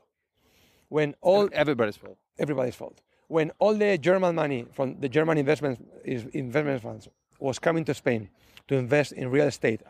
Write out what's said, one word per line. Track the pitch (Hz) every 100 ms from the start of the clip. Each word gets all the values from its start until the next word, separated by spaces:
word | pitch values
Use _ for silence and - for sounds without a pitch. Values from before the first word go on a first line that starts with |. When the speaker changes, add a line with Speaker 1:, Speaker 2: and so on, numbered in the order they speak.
| _ _ _ _ _ _ _ _ -
Speaker 1:
When | 147 147 -
all | 175 202 202
Speaker 2:
Everybody's | 151 151 123 107 -
fault. | 101 95 _ -
Speaker 1:
Everybody's | 143 135 127
fault. | - - _ _ _ -
When | 160 160 -
all | 202
the | 214 208 185
German | 151 190 180
money | 165 147 131 120
from | - 131 -
the | 135
German | 147 160 160
investment, | 139 156 143 120 - - -
is, | 127 117
investment | 156 127 135 147 135
funds | 113 110 - _ _ -
was | 139 123
coming | 170 165
to | 151
Spain | 139 135 113 101 _ _ - -
to | 135
invest | 120 147 -
in | - 127
real | 135 147
estate | - 117 110